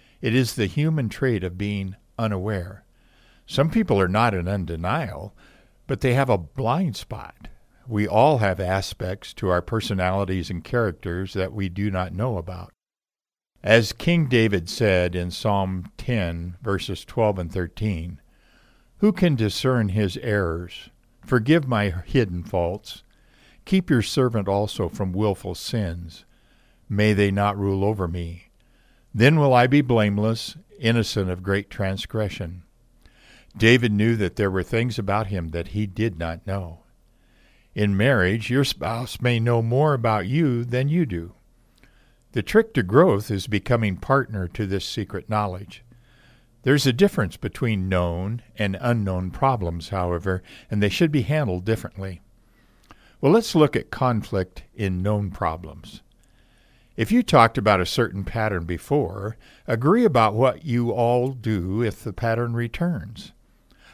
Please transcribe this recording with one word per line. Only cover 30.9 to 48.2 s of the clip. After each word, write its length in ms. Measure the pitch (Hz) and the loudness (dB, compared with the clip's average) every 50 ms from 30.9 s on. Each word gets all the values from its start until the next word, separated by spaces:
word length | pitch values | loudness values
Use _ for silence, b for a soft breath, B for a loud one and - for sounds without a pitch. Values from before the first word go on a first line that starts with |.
| 117 117 107 - - 104 95 92 | 2 2 2 0 0 -2 -2 -2
of 140 | 90 90 92 | -2 -4 -2
great 260 | 98 98 104 101 - | -2 -2 -2 -2 -4
transgression." 920 | - - 101 95 98 95 - - - 110 107 95 - - 92 82 90 90 - _ _ _ _ _ _ _ b b b b b b b b b b b | -6 -4 -4 -4 -4 -6 -8 -6 -4 -4 -4 -4 -4 -8 -10 -10 -12 -14 -18 _ _ _ _ _ _ _ b b b b b b b b b b b
David 360 | 107 110 113 123 123 120 113 | 4 6 6 6 6 6 2
knew 240 | 104 101 107 117 117 | 2 2 2 2 2
that 180 | 107 101 87 - | 2 0 -2 0
there 160 | - 101 98 | 0 0 0
were 140 | 95 95 87 | 0 -2 -2
things 340 | - 117 113 120 123 107 - | -2 -2 -2 -2 -2 -4 -4
about 300 | 101 101 98 107 110 98 | -2 -2 0 -2 -2 -2
him 220 | 104 90 82 80 | -4 -4 -4 -4
that 180 | 80 85 82 - | -6 -6 -6 -6
he 180 | 98 104 107 | -4 -4 -4
did 320 | 98 90 104 110 117 87 82 | -4 -2 -2 -2 -2 -2 -4
not 260 | 85 82 82 87 - 98 | -6 -6 -8 -8 -8 -6
know. 320 | 95 98 90 82 80 - _ _ _ _ _ _ b b b b b b b b b b b b b | -6 -6 -6 -10 -14 -18 _ _ _ _ _ _ b b b b b b b b b b b b b
In 200 | 104 104 101 98 | 0 0 2 2
marriage, 540 | 95 110 135 135 104 90 92 104 117 104 113 | 4 4 4 4 4 4 2 2 0 -2 0
your 140 | 123 139 135 | 2 2 2
spouse 560 | - - - - 104 113 117 127 - - - | 0 -2 -6 -6 -6 -6 -6 -8 -10 -6 -2
may 180 | 123 123 120 113 | 0 0 0 2
know 240 | 113 120 120 117 | 2 2 2 2
more 320 | 113 113 120 135 151 151 143 | 2 0 2 2 2 2 2
about 320 | 120 113 113 110 104 90 | 0 0 0 0 0 0
you 380 | 101 131 160 165 135 120 120 120 | 0 0 0 2 2 0 0 -2
than 240 | 123 123 127 135 143 | -2 -2 -2 0 0
you 180 | 160 180 165 | 0 0 0
do. 280 | 117 92 82 82 87 - _ _ _ _ _ _ _ b b b b b b b b b b b b | 0 -2 -6 -8 -10 -14 _ _ _ _ _ _ _ b b b b b b b b b b b b
The 100 | - 127 | -4 -4
trick 320 | - - - 220 220 220 - | 0 4 4 4 4 4 2
to 80 | 135 | 0
growth 480 | 98 90 104 143 180 185 107 98 107 - | 2 4 6 6 8 6 4 2 0 -2
is 160 | 104 95 - | -4 -4 -4
becoming 520 | - 107 98 - - 123 113 113 101 90 - | -2 -2 -2 0 0 0 2 2 0 -2 -2
partner 500 | - - 135 139 123 - 113 98 92 85 | -2 0 0 0 0 -2 -4 -6 -6 -6
to 180 | - - 107 | -4 -4 -4
this 180 | 95 98 95 - | -2 -2 -4 -4
secret 460 | - - 113 98 - - 92 - - | -6 -6 -8 -8 -6 -8 -10 -6 -4
knowledge. 540 | 107 107 104 98 90 90 - - - - - - b b b b b b b b b b b b b b - | -2 -2 -2 -2 -6 -10 -14 -16 -20 -20 -20 -20 b b b b b b b b b b b b b b 2
There's 200 | 135 143 143 - | 2 2 4 4
a 80 | 135 | 2
difference 440 | 120 135 196 196 - - 107 82 - | 4 4 4 2 2 0 -2 -4 -4
between 520 | - - 95 - - 131 117 110 95 92 95 | -8 -10 -8 -6 -4 -2 -2 -2 -2 -2 0
known 540 | 95 90 90 87 85 87 | 0 0 0 0 -2 -4